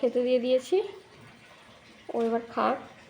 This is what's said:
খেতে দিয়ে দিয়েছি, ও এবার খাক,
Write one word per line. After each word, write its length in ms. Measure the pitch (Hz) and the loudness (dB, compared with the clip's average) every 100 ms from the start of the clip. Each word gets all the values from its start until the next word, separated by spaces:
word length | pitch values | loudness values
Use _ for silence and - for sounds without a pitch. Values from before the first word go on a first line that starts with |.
খেতে 180 | 247 247 247 | 0 0 2
দিয়ে 120 | 254 247 | 2 4
দিয়েছি, 320 | 254 - 370 415 - - - - - - - - - - - - | 0 2 0 0 -8 -20 -20 -20 -20 -20 -20 -20 -20 -20 -20 -8
ও 40 | 233 226 | -2 0
এবার 160 | 233 233 | -2 -4
খাক, 240 | 233 220 269 - - | -2 0 -2 -6 -20